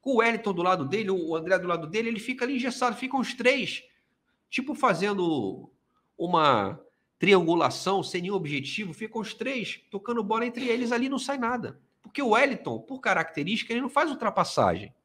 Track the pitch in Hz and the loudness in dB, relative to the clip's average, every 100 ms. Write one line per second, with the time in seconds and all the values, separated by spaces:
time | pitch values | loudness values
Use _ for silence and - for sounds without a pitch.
0 | 262 247 226 226 202 175 180 185 135 202 | 2 4 4 2 -2 0 2 2 0 -2
1 | 202 190 160 160 165 185 175 170 151 202 | 0 -2 -2 -4 0 0 2 -2 -2 -4
2 | 226 226 - 254 247 277 247 240 247 220 | -2 -4 -6 -4 -4 -2 -4 -2 -2 -2
3 | 262 262 208 - 240 269 190 - - _ | -4 -2 -4 0 2 2 -2 -8 -14 _
4 | _ _ _ _ _ - 262 240 262 165 | _ _ _ _ _ -6 -4 0 2 2
5 | 202 202 175 151 101 98 - _ _ _ | 0 0 0 0 -2 -6 -16 _ _ _
6 | _ - 175 170 151 120 98 - - _ | _ -8 0 4 6 4 2 -4 -16 _
7 | _ _ 175 190 165 170 165 170 185 196 | _ _ 6 6 6 4 2 0 0 0
8 | 165 180 180 202 156 147 135 - 202 151 | -2 -6 -4 -4 -2 -6 -6 -8 -8 -10
9 | 220 226 202 - 240 262 170 - _ 202 | -8 -8 -8 -6 -6 -4 -6 -10 _ -10
10 | 220 233 202 220 240 240 254 233 240 240 | -4 -4 0 0 -2 -4 -2 0 0 0
11 | 269 277 - 277 233 247 127 - _ _ | 0 -2 -4 -2 -2 -2 -6 -12 _ _
12 | - - 269 214 277 220 - 113 - 262 | -12 -4 2 4 4 0 -6 -8 -8 -6
13 | 220 180 156 - 151 220 - 233 262 - | 0 0 0 -4 -2 -4 -2 -4 0 0
14 | 320 269 220 196 165 - 104 87 101 _ | 0 0 -2 0 0 4 2 2 -6 _